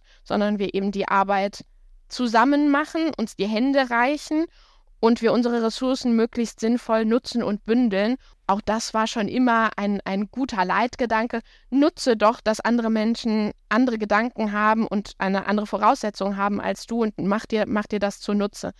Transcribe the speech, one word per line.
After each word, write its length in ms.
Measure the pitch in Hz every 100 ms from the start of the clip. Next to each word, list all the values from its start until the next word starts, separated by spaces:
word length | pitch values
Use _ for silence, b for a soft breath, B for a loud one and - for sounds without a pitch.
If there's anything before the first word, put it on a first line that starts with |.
| b b
sondern 340 | - 208 208 208
wir 160 | 202
eben 200 | 196 196
die 160 | 196 -
Arbeit 560 | 196 196 202 202 - - - - - -
zusammen 640 | - 247 220 262 285 294
machen, 400 | 285 302 330 320 -
uns 180 | 226 -
die 120 | 196
Hände 420 | 220 262 277 254
reichen 560 | 233 247 294 - 311 330 b b b b -
und 200 | 226 233
wir 120 | 226
unsere 280 | 226 240 240
Ressourcen 540 | 226 - 262 262 247 226
möglichst 460 | 226 - 226 -
sinnvoll 420 | 226 240 - 220
nutzen 400 | 220 240 - 240
und 220 | 208 208 -
bündeln. 500 | 233 247 190 214 262 b _ -
Auch 140 | 202
das 320 | - 220 -
war 140 | 220 220
schon 200 | 240 208
immer 440 | 247 254 226 220 -
ein, 220 | 202 202 -
ein 240 | 196 208
guter 340 | 247 262 208
Leitgedanke. 800 | 180 185 247 - 233 220 233 233 b b _
Nutze 460 | 262 302 - 262 220
doch, 240 | 208 247
dass 200 | - 220
andere 300 | 220 240 226
Menschen 640 | 220 214 233 226 214 208 - -
andere 300 | 214 254 220
Gedanken 540 | 214 208 233 - 220
haben 340 | 208 214 220 220
und 280 | 208 - -
eine 300 | 190 190 -
andere 200 | 208 208
Voraussetzung 720 | 196 214 269 214 - 196 196
haben 240 | 202 202
als 240 | 190 196 -
du 160 | 233
und 160 | 220 -
mach 280 | 185 208 -
dir, 200 | 214 202
mach 200 | 208 208
dir 120 | 208
das 200 | 202 -
zunutze. 540 | - 202 202 - - b